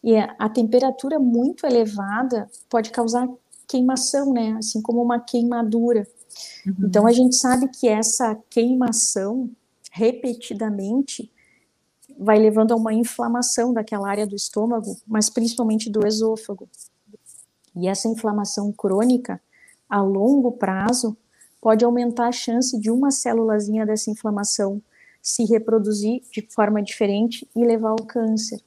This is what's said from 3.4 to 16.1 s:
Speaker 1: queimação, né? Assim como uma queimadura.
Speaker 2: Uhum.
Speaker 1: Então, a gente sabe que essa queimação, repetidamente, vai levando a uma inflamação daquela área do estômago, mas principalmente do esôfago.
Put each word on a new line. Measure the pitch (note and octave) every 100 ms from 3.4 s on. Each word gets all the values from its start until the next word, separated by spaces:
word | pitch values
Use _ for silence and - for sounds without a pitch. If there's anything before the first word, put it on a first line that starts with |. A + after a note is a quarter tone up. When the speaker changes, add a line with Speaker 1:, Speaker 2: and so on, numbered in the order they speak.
| _ - _
Speaker 1:
queimação, | C4 B3+ B3+ - C#4 C#4
né? | B3 A3 A3
Assim | A3 A3
como | A3 A#3+
uma | A#3+ A#3+
queimadura. | A#3+ B3 A#3 A#3+ A3+ A#3 A#3 A#3 G3+ _ _ - - - F#3+
Speaker 2:
Uhum. | F#3+ G3
Speaker 1:
Então, | G3 A3
a |
gente | A#3+ B3+ B3
sabe | B3+ B3+ C4
que | - B3
essa | G#3+ C4+ - A#3+ A3 _
queimação, | - A#3 B3+ B3 A3+ - - G3 B3 B3+ - _ _ -
repetidamente, | F3 A3 B3 C4 A#3 - G3+ G#3+ G3+ G3 B3 C#4 - A3 _ _ _ _ _ _ _ _ -
vai | G3 G#3+
levando | A3 G#3+ A3
a | A#3
uma | A3
inflamação | A3 A#3 - A#3 A#3+ A#3+ - A#3+
daquela | A#3 G#3+ G#3 G3
área | G3+ G#3
do | G3+
estômago, | - - A3+ A#3 G#3+ F#3 -
mas | G#3+ G#3
principalmente | - A3+ A#3 A3+ A3 A3
do | G#3+
esôfago. | G#3